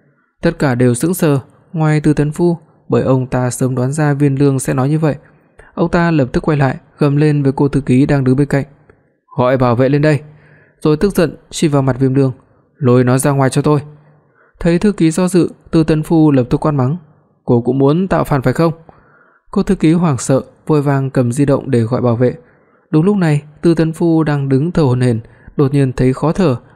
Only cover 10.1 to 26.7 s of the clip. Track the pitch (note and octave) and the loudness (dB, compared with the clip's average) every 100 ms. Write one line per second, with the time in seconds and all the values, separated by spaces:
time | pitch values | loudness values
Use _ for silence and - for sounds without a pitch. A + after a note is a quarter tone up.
10.1 | D3+ - - _ - _ _ D#3 D3+ G#3 | 0 -4 -20 _ -20 _ _ -2 0 0
11.1 | F#3 E3 - _ - E3 C#3+ C3+ B2 C3 | 0 -2 -4 _ -4 0 0 0 0 0
12.1 | C3 C3+ B2 _ _ _ _ B2 B2 B2 | 2 0 -2 _ _ _ _ 2 4 4
13.1 | B2+ D3 C#3 C3 D3 D3 D3+ C#3+ - _ | 2 0 0 0 0 0 0 -2 -18 _
14.1 | _ _ _ _ _ E3+ E3+ G#3+ F#3+ D#3+ | _ _ _ _ _ -2 0 0 0 0
15.1 | D#3+ F3+ F3+ - - - E3 D#3+ D#3 D#3 | 0 0 2 0 -4 -4 -2 2 0 0
16.1 | E3 D#3 C#3 B2 D3 D#3 D3 B2+ F3 - | 2 4 2 0 -2 -2 0 -2 -4 -10
17.1 | _ _ _ - B2 A#2+ C3+ C#3 D#3 F#3+ | _ _ _ -2 0 0 0 2 2 0
18.1 | E3 C#3 D3 E3 D#3+ E3 D#3 - _ _ | -2 -2 -2 -2 0 -2 -2 -14 _ _
19.1 | _ _ _ _ - F#3+ F#3+ D#3+ E3+ E3+ | _ _ _ _ -4 -2 0 2 2 0
20.1 | C3 - C3 - _ - D3+ C#3+ C#3 C3+ | -2 -2 -2 -2 _ -2 -2 0 -2 -2
21.1 | C#3 A#2+ A#2+ C#3+ C3+ A2 B2 A2+ A#2+ A#2+ | -2 -2 0 0 0 0 -2 0 0 0
22.1 | A#2 B2 B2 - _ _ _ _ D#3 F3 | 0 0 -2 -14 _ _ _ _ 0 0
23.1 | G#3 E3+ D3 - - E3+ E3 D#3+ D#3+ E3+ | 0 0 0 -4 -4 0 0 0 0 0
24.1 | D#3+ D3+ D3 C3+ C3+ D#3+ F3 D3 B2 B2 | 0 0 -2 0 -2 0 0 0 0 0
25.1 | A2+ A2+ - - - C#3 C#3+ C3+ B2+ B2+ | -2 -6 -20 -18 -2 0 2 0 0 0
26.1 | C3 D3 E3+ F3 A#2+ - | 0 -2 0 0 -2 -6